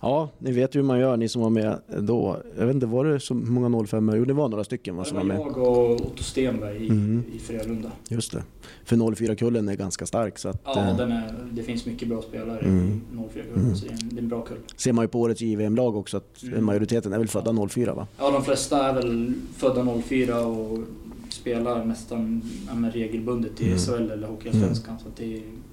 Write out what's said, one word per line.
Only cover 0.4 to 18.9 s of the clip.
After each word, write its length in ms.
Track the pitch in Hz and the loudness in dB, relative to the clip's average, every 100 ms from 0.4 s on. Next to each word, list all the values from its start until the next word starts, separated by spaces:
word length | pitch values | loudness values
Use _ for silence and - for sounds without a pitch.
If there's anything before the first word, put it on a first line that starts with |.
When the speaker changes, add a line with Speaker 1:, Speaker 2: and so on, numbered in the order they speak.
| 127 | -2
Speaker 1:
vet 220 | 123 131 | 2 2
ju 40 | 143 | 4
hur 60 | 139 | 4
man 120 | 123 | 4
gör, 160 | 131 120 | 4 4
ni 120 | 113 | 2
som 140 | 120 | 2
var 80 | 113 | 4
med 280 | 110 107 98 - - | 4 4 0 -4 -4
då. 380 | 104 117 104 - - - | 2 2 2 -2 -6 0
Jag 80 | 113 | 2
vet 80 | |
inte, 120 | 139 120 | 2 2
var 180 | 120 | 2
det 160 | 151 143 | 2 0
så 140 | - | 0
många 340 | 123 113 123 123 | -2 0 2 4
noll 180 | 117 104 | 2 2
fem? 260 | 113 107 | 2 4
Jo, 100 | 107 | 4
det 80 | 123 | 4
var 160 | 139 143 | 2 2
några 160 | 107 | 0
stycken, 320 | 101 123 - 87 | -4 -6 -6 -6
va, 60 | |
Speaker 2:
Det 60 | 92 | -4
Speaker 1:
som 80 | 98 | 0
Speaker 2:
var 60 | |
Speaker 1:
var 40 | 95 | 0
med. 80 | 101 - | 0 -2
Speaker 2:
jag 120 | 127 | 2
och 340 | 123 123 120 117 - | 4 6 6 4 0
Otto 160 | - | -6
Stenberg 640 | - - 131 113 104 104 110 | -4 0 0 0 -4 -4 2
i, 20 | |
Speaker 1:
Mm. 360 | 107 104 113 117 | 2 4 0 -2
Speaker 2:
i 40 | 113 | -8
Frölunda. 520 | - 113 110 113 113 110 - | -8 -6 -4 -6 -6 -12 -6
Speaker 1:
Just 240 | 117 - | -4 -4
det. 100 | - - - - - | -6 -8 -16 -20 -20
För 120 | - 117 | 2 4
noll 200 | 113 107 | 4 2
fyra-kullen 520 | 113 107 117 117 104 | 0 2 2 2 0
är 60 | |
ganska 320 | 98 98 - 90 | -2 -4 -4 -2
stark, 320 | 113 110 - | 0 0 -4
så 100 | - | -6
att, 120 | 95 | -6
Speaker 2:
Ja, 240 | - 131 98 | -2 0 2
Speaker 1:
eh, 80 | 92 | 2
Speaker 2:
den 160 | - | 0
är, 220 | 117 110 113 123 | -2 -4 -10 -8
det 100 | 117 | -8
finns 240 | 113 117 120 | -4 -6 -6
mycket 220 | 117 117 | -6 -4
bra 140 | 113 | -4
spelare 360 | - 107 113 113 | -6 -8 -8 -2
Speaker 1:
Mm. 280 | 92 92 90 104 - | 2 4 2 -2 -4
Speaker 2:
i 40 | 113 | -10
noll 120 | 113 | -10
fyra-kullen, 300 | - 123 120 | -10 -4 2
Speaker 1:
Mm. 120 | 127 95 | 2 2
Speaker 2:
så 80 | - | -4
det 40 | |
är 40 | 113 | -8
en, 60 | 120 | -6
det 80 | 120 | -4
är 60 | |
en 60 | 117 | -4
bra 120 | 117 | -4
kull. 160 | 117 110 - - | -6 -12 -14 -2
Speaker 1:
Ser 160 | 131 | 2
man 120 | 117 | 4
ju 40 | 113 | 2
på 120 | 120 | 2
årets 200 | 117 107 | 0 0
J 160 | 113 104 | 0 0
V 80 | |
M-lag 320 | 107 113 127 104 | 2 2 2 0
också, 200 | 95 101 | -4 -6
att 260 | - - | -8 -14
Speaker 2:
Mm. 220 | 127 113 | -6 0
Speaker 1:
majoriteten 480 | 107 101 107 117 104 | 2 2 2 0 0
är 60 | 104 | 0
väl 100 | 110 | 0
födda 180 | 104 92 | 0 0
Speaker 2:
Ja. 60 | |
Speaker 1:
noll 160 | 113 101 | 0 0
fyra, 260 | - 117 | 0 -2
va? 120 | 71 107 - | -2 -8 -2
Speaker 2:
Ja, 120 | 139 | 2
de 140 | 139 | 2
flesta 440 | 131 135 - 143 | 2 0 2 2
är 60 | 135 | 2